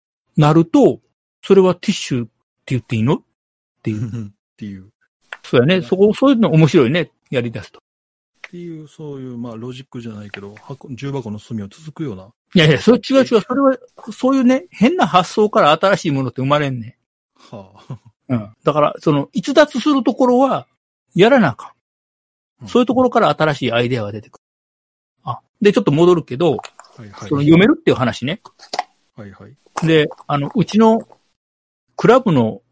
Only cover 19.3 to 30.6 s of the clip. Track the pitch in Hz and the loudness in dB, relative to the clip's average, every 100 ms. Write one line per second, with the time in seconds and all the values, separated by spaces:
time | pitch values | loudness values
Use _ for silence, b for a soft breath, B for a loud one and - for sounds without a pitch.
19.3 | 226 - 277 294 247 302 277 247 - 254 | -6 -2 2 2 2 0 0 0 0 2
20.3 | 247 269 160 - _ _ _ _ - 214 | 2 2 -2 -8 _ _ _ _ 2 4
21.3 | 269 165 - - _ _ _ _ _ _ | 4 2 -2 -14 _ _ _ _ _ _
22.3 | _ _ _ 113 233 247 247 247 233 170 | _ _ _ -2 0 2 2 2 2 0
23.3 | 147 156 135 123 117 120 123 101 107 - | 2 0 -2 -2 -2 -2 -4 -6 -10 -16
24.3 | _ _ _ _ _ _ _ _ _ - | _ _ _ _ _ _ _ _ _ -12
25.3 | - _ - 202 - 196 143 175 175 - | -12 _ -2 0 2 0 2 4 2 -2
26.3 | 127 170 110 - _ - - 107 98 101 | -2 -2 -2 -8 _ -20 -20 -20 -14 -6
27.3 | 143 147 165 220 320 - 123 123 - 127 | 0 4 6 6 2 0 0 0 -4 -8
28.3 | 202 - _ - - - _ _ - 101 | -10 -14 _ -16 -12 -12 _ _ -20 -20
29.3 | - 104 135 _ - 165 160 151 - - | -20 -20 _ _ -6 0 2 0 -4 -6
30.3 | 147 - - | -6 -4 -4